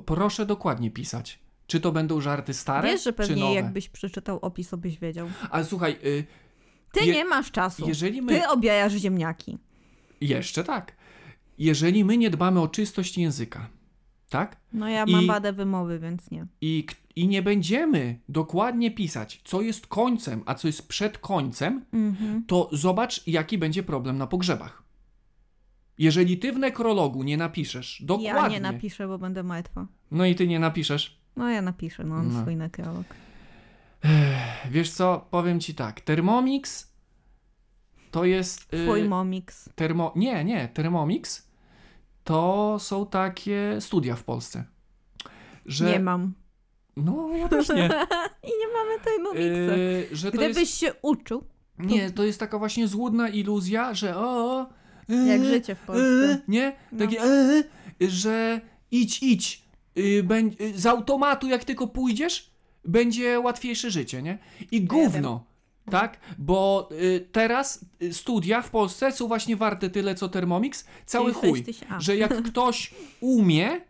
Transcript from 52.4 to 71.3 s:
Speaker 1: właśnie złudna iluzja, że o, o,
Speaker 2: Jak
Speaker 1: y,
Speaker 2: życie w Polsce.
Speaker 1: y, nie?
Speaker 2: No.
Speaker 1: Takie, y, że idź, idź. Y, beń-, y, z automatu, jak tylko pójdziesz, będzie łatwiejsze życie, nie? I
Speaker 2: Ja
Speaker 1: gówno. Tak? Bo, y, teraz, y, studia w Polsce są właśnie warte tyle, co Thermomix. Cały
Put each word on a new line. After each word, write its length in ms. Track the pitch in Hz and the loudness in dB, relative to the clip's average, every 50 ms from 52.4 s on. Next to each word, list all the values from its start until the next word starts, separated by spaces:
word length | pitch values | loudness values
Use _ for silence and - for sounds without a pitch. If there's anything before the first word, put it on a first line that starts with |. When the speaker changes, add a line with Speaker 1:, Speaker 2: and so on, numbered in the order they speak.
| 226 208 220 208 | -6 -6 -4 -4
Speaker 1:
właśnie 280 | 214 214 214 233 233 | -4 -2 0 0 0
złudna 420 | 202 202 214 247 247 220 233 233 226 | 0 0 -2 -2 0 0 0 0 0
iluzja, 640 | 208 208 196 202 208 202 180 185 214 220 247 254 214 | -2 -2 0 0 0 0 0 0 0 0 0 -2 -4
że 240 | 170 208 190 175 | -4 -4 -4 -2
o, 40 | 185 233 247 254 240 233 247 262 | -2 -2 -2 0 0 0 0 -2
o, 120 | 262 262 262 - - _ - - - - - 226 247 254 | -4 -6 -8 -12 -20 _ -20 -20 -16 -6 0 2 4 6
Speaker 2:
Jak 140 | 254 247 - | 6 6 6
Speaker 1:
y, 40 | 262 | 6
Speaker 2:
życie 300 | 269 233 247 233 - 190 | 4 4 2 0 -2 -10
w 40 | - | -10
Polsce. 540 | - - 220 247 262 262 254 254 269 285 285 | -8 -2 0 2 4 6 6 6 6 4 4
Speaker 1:
y, 80 | 277 - | 2 0
nie? 280 | - 208 240 269 277 269 - - - | 0 0 2 2 0 -4 -8 -16 -12
Speaker 2:
No. 80 | 233 220 | -4 -2
Speaker 1:
Takie, 240 | 208 208 226 226 233 | 0 0 0 2 4
y, 400 | 262 277 277 269 269 294 302 294 - - - - - - - 180 190 | 6 6 6 6 6 6 4 4 2 -6 -20 -20 -14 -2 0 0 0
że 520 | 180 180 202 220 220 226 226 226 226 220 226 - _ _ _ - | 2 0 0 0 0 0 0 0 -2 -4 -6 -12 _ _ _ -2
idź, 320 | 240 247 233 208 - - 269 | 2 2 2 2 0 0 4
idź. 400 | 262 226 180 - - - - _ _ _ _ _ _ - | 4 4 4 2 -4 -6 -10 _ _ _ _ _ _ -4
Y, 260 | 175 196 202 202 208 190 | 0 2 4 4 2 2
beń-, 320 | 180 220 226 226 214 214 - | 2 2 2 2 0 0 -2
y, 180 | 208 220 196 185 | -6 -6 -4 0
z 60 | 180 | 2
automatu, 600 | 233 262 240 - 277 277 269 285 285 277 277 269 | 2 2 2 2 0 2 2 4 2 2 0 0
jak 160 | 262 254 240 - | 0 0 0 0
tylko 240 | - 269 - 247 | -4 -4 -4 -4
pójdziesz, 640 | - - 262 254 247 214 226 311 349 - - - _ _ _ _ _ _ _ - | -4 -2 -2 0 0 2 2 0 -2 -2 -4 -10 _ _ _ _ _ _ _ -4
będzie 540 | 170 170 233 240 240 220 240 247 240 240 240 | 2 4 4 4 4 2 0 0 2 2 2
łatwiejsze 520 | 240 247 240 240 - 247 233 - - 240 | 2 0 -2 -2 -6 -6 -4 -4 -4 -2
życie, 300 | 185 160 120 - 131 127 | -2 -4 -4 -4 -8 -8
nie? 160 | 135 165 196 208 - - - - 214 - | -6 -8 -8 -10 -12 -20 -20 -18 -8 -2
I 100 | 233 226 | 0 0
Speaker 2:
Ja 60 | 185 | 2
Speaker 1:
gówno. 560 | 170 233 320 320 214 151 147 143 131 117 120 - _ _ _ _ _ _ _ - - | 4 4 4 4 4 4 0 -2 -2 -4 -6 -8 _ _ _ _ _ _ _ -8 0
Tak? 300 | 190 185 220 - - - - - 170 | 0 0 0 0 -4 -14 -18 -18 -12
Bo, 520 | - 143 147 185 190 190 196 196 196 - - | -8 0 2 2 4 4 4 4 2 0 -4
y, 360 | 156 160 180 185 185 175 180 - | -4 0 2 2 2 2 -2 0
teraz, 540 | - 220 226 226 240 262 277 269 - - - - _ - | 0 2 2 2 2 0 0 -2 -6 -8 -12 -20 _ -6
y, 120 | 170 175 170 | -6 -4 -4
studia 480 | - - 254 240 208 165 185 220 247 | -4 -2 0 0 0 2 2 0 0
w 80 | 240 - | 0 0
Polsce 420 | - 220 202 180 185 - 269 269 | 0 2 2 2 0 0 0 0
są 160 | 262 - 240 | 0 -2 -2
właśnie 280 | 226 226 214 - 233 226 | -2 -2 -2 0 -2 -2
warte 340 | 196 220 208 196 180 196 185 | 0 0 0 0 -2 -4 -2
tyle, 260 | 185 202 196 196 185 | -2 0 0 0 -2
co 140 | 185 202 185 | -2 -4 -4
Thermomix. 560 | 190 190 180 175 175 185 240 285 - - - - - - - | -2 -2 0 2 2 0 0 -2 -4 -8 -14 -16 -20 -18 -10
Cały 280 | - - 240 240 247 | -4 0 2 2 2